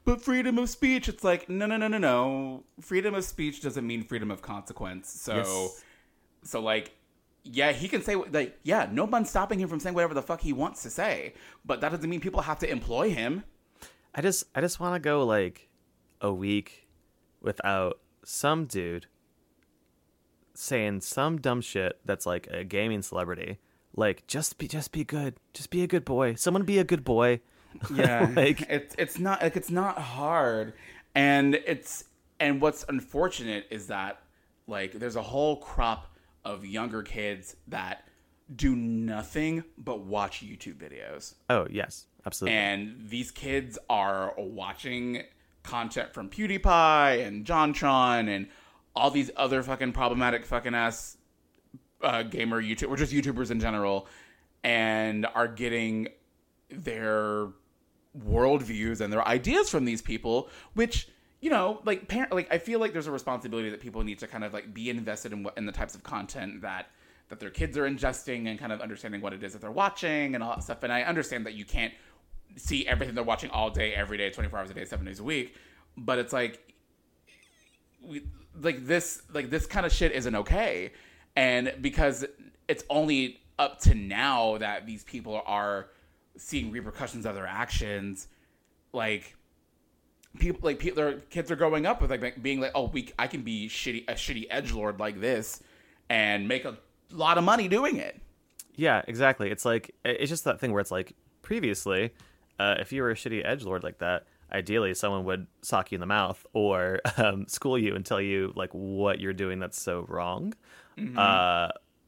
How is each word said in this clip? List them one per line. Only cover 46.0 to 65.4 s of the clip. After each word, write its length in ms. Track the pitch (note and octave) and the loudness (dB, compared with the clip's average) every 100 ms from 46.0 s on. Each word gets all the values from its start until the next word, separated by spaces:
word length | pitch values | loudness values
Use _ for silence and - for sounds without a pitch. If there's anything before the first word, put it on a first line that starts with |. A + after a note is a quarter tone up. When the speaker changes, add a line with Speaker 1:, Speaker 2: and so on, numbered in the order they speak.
| - | -6
Speaker 1:
from 160 | - G2 | -8 -10
PewDiePie 1000 | - G#3+ F#3+ G3+ E3+ D#3+ D3+ C#3+ B2 G#2+ | -4 -2 2 8 10 10 8 8 6 0
and 180 | G#2 G#2+ | -6 0
JonTron 840 | E3 D3+ C#3+ C#3+ C3 B2 A#2+ G#2+ | 4 4 4 4 6 6 4 2
and 200 | G2 G2 - - _ _ | -2 -4 -14 -20 _ _
all 160 | - C3+ | 2 4
these 200 | C#3+ - - | 4 0 0
other 260 | C3 C3 | 2 2
fucking 300 | B2+ C3 C3 | 0 -2 -2
problematic 520 | B2+ B2 B2 B2 A#2 | 2 2 4 2 2
fucking 300 | A2+ A#2+ B2 | -2 -4 0
ass, 420 | A#2+ A#2 A2+ - - _ _ _ _ _ - _ _ | 0 0 -2 -12 -18 _ _ _ _ _ -20 _ _
uh, 200 | C#3 A#2+ | 0 2
gamer 400 | A#2 - A#2 A2+ | -2 -2 0 0
YouTube, 280 | A2 A2+ - | -2 -2 -2
or 60 | C3+ | 0
just 160 | C#3+ | 2
YouTubers 380 | C#3+ C#3 B2 B2 | 2 0 -2 -2
in 80 | A#2+ | 0
general, 460 | A2+ G#2+ G2+ G2 - - - _ _ _ | 0 2 0 0 -4 -20 -20 _ _ _
and 600 | A#2+ A#2 A2 A2 A2 G#2+ A2 | 0 2 4 2 0 0 0
are 140 | A2+ A#2 | 0 0
getting 600 | A2+ A#2+ A#2 A2+ A2 A2+ - _ _ _ _ _ | 0 -2 0 0 -2 -4 -10 _ _ _ _ _
their 800 | - D3 A2+ A2 G#2+ G#2+ G#2 G#2 - _ _ _ _ _ D3 | -10 -8 -4 0 2 2 -2 -4 -8 _ _ _ _ _ -10
worldviews 760 | G#2+ A2 C3 C#3+ A2+ G#2+ A2+ A2+ | 0 4 6 4 2 -2 -2 -2
and 120 | G#2 | 0
their 140 | G#2+ A2+ | 2 4
ideas 440 | B2 C3 F4+ G4+ | 2 4 2 4
from 140 | D#3+ | 2
these 180 | B2 A2+ | 0 -2
people, 460 | - A2 A2+ A#2+ - - - | -4 -4 0 0 0 -14 -6
which, 340 | G#3+ A#3 - - _ _ _ | 0 2 2 -4 _ _ _
you 80 | D#4+ | 0
know, 300 | B3 F#3 A3 | 2 2 0
like, 240 | A3 F#3+ - | -2 -2 -2
par-, 200 | A3 C4+ | -4 0
like, 220 | F#3 F3 | -2 0
I 60 | E3+ | -2
feel 200 | E3+ A#3 | 0 0
like 140 | A3 | 0
there's 140 | E3 D3+ | -2 -4
a 60 | |
responsibility 580 | C3+ - B2 A#2 A2+ A2 | -4 -4 -4 -4 -4 -4
that 100 | G#2+ | -6
people 220 | A#2+ A2 | -8 -4
need 140 | G#2+ G2 | -4 -4
to 60 | A2 | -10
kind 180 | A#2 | -8
of, 80 | G#2 | -8
like, 220 | G#2+ A2+ | -8 -12
be 160 | G#2 A#2+ | -8 -6
invested 420 | A#2 A2 G#2+ A2+ | -4 -6 -8 -8
in 100 | G#2+ | -8